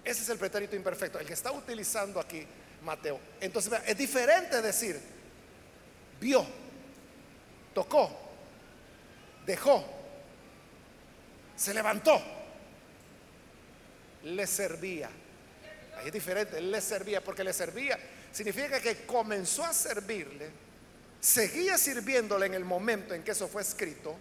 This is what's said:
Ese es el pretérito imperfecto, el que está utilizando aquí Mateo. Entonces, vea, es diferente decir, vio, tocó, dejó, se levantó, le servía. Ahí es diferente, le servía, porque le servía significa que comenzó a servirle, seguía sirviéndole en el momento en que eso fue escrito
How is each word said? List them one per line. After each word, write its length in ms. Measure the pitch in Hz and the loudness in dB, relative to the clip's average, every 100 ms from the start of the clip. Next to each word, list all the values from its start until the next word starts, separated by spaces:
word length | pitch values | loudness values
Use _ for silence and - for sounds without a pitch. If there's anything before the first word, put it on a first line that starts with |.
Ese 180 | - 233 | -2 -2
es 80 | 226 | -2
el 80 | 233 | -2
pretérito 380 | 196 208 202 202 | 0 0 -2 -2
imperfecto, 420 | 185 175 175 170 | -2 -2 -4 -4
el 80 | 151 | -6
que 80 | |
está 180 | 165 240 | -4 -4
utilizando 680 | 285 254 226 185 220 202 185 | -6 -6 -4 -2 0 0 -2
aquí 260 | - 165 147 - - - | -4 -8 -10 -16 -20 -12
Mateo. 360 | 160 156 156 139 - - | -6 -4 -2 -4 -8 -8
Entonces, 320 | 190 208 202 | -4 -2 0
vea, 120 | 226 - | 0 0
es 100 | 214 | 0
diferente 640 | 277 262 240 349 349 254 | 2 4 8 6 6 2
decir, 400 | 220 190 226 147 - - - - - - - - - - - - | 2 0 0 -4 -8 -18 -20 -20 -20 -20 -20 -20 -20 -20 -20 -4
vio, 260 | 233 262 160 - - - - - - - - - - - - | 4 4 4 -8 -14 -16 -18 -20 -20 -20 -20 -20 -20 -20 -6
tocó, 380 | - 180 294 202 - - - - - - - - - - - - - - | -4 4 6 6 0 -14 -16 -18 -20 -20 -20 -20 -20 -20 -20 -20 -10 -4
dejó, 500 | 180 269 254 - - - - - - - - - - - - - - - - - - | 0 6 6 4 -12 -14 -16 -18 -20 -20 -20 -20 -20 -20 -20 -20 -20 -20 -20 -20 -4
se 200 | - 208 | -2 2
levantó, 440 | 214 214 320 269 - - - - - - - - - - - - - - - - - - - - | 2 6 8 8 6 -12 -14 -16 -20 -20 -20 -20 -20 -20 -20 -20 -20 -20 -20 -20 -20 -20 -20 -16
le 240 | 147 185 190 | -8 -4 -2
servía. 640 | - 190 160 185 170 123 - - - - - - - - - | 0 -2 -2 -6 -6 -8 -12 -18 -20 -20 -20 -18 -18 -16 -10
Ahí 120 | - | -8
es 40 | |
diferente, 480 | 214 180 185 214 160 | -6 -2 -2 -2 -2
le 220 | 180 214 | -2 -2
servía, 420 | - 208 190 196 | 0 -2 -2 -2
porque 200 | 196 185 | -2 -4
le 100 | 190 | -2
servía 460 | 180 170 185 277 247 - - - | -2 -4 -4 -2 -2 -4 -18 -12
significa 480 | - 202 214 285 262 | -6 -4 -2 0 0
que 260 | 233 220 - | 0 -2 0
comenzó 580 | 240 220 202 180 - | 0 2 0 0 0
a 80 | 330 | 0
servirle, 800 | 311 - 208 196 214 143 143 151 - - - - - - - | 0 0 -2 -2 -6 -6 -10 -12 -14 -20 -20 -20 -20 -20 0
seguía 580 | - 254 214 285 370 349 | 4 6 4 2 2 4
sirviéndole 720 | - 247 208 262 214 202 190 | 4 0 2 2 4 2 2
en 80 | 190 | 0
el 100 | 180 | 0
momento 480 | 180 214 214 180 | 0 2 0 -2
en 80 | 175 | -6
que 100 | 180 | -2
eso 160 | 202 180 | -2 -2
fue 140 | 208 | -4
escrito 540 | 190 - 185 147 151 165 | -4 -2 -4 -6 -10 -10